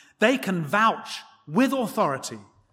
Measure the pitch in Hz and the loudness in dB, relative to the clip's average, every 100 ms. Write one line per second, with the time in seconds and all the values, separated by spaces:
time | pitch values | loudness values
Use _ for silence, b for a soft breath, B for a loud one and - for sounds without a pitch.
0 | B B 220 262 196 180 147 202 226 196 | B B 2 2 0 -4 0 2 2 0
1 | - - - - - 160 262 269 226 - | -6 -14 -16 -20 -4 2 2 2 -4 0
2 | 175 135 - 113 101 _ _ | 0 0 -6 -14 -18 _ _